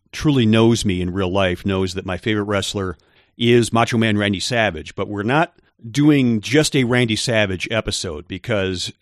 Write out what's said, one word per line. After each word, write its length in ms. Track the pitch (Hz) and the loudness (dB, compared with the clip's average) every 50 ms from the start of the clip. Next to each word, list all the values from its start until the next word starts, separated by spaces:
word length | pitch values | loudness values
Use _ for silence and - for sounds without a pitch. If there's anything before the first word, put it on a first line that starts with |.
| _ _ | _ _
truly 340 | - - - 156 139 131 117 | -10 -4 -2 0 2 2 4
knows 400 | 107 110 113 113 117 120 104 - | 4 4 6 6 4 4 2 0
me 160 | 104 90 90 | -2 -2 -2
in 120 | 90 90 87 | -4 -4 -4
real 180 | 98 95 90 | -4 -2 -2
life 340 | 92 98 98 90 90 - - | 0 0 2 0 0 -2 -2
knows 300 | 98 98 95 95 90 87 | -2 0 0 -2 -2 -4
that 100 | 95 87 | -6 -8
my 120 | 92 90 90 | -8 -8 -6
favorite 260 | - 113 107 104 101 | -4 -2 -2 -2 -2
wrestler 520 | 104 104 98 95 - - 101 95 92 90 - _ _ _ _ _ _ _ - | 0 -2 -2 -2 -2 -4 -4 -6 -6 -8 -10 _ _ _ _ _ _ _ -2
is 340 | 117 117 120 120 113 - - | 2 4 4 4 4 2 2
Macho 240 | 113 117 - 123 113 | 0 0 2 2 0
Man 220 | 110 110 104 104 | 2 2 2 2
Randy 200 | 104 101 101 90 | 0 0 -2 -2
Savage. 540 | - - 127 117 110 101 82 78 76 - - | -4 -2 0 0 0 0 -2 -4 -10 -12 -10
But 140 | - 98 101 | -10 -8 -6
we're 160 | 101 101 101 | -6 -4 -2
not 320 | 113 135 156 170 - _ _ _ _ _ _ 113 117 | 0 0 0 0 -2 _ _ _ _ _ _ -18 -6
doing 480 | 110 143 147 151 147 139 127 120 117 107 | -2 2 4 4 4 4 4 2 2 0
just 380 | 101 107 120 151 151 - - 143 | 0 0 2 2 2 2 0 0
a 80 | 123 | 0
Randy 320 | 117 123 123 123 110 107 - | 2 2 2 2 0 0 -2
Savage 500 | - - 113 110 104 95 95 90 - - | -2 0 0 2 0 0 -2 -4 -6 -4
episode 560 | 117 110 - 107 101 - - 92 76 76 - | -4 -4 -4 -4 -6 -6 -6 -8 -10 -10 -12
because, 680 | - 95 90 - - 113 101 95 95 95 87 - - - _ | -12 -12 -10 -6 -4 -2 -2 -2 -2 -4 -4 -6 -8 -12 _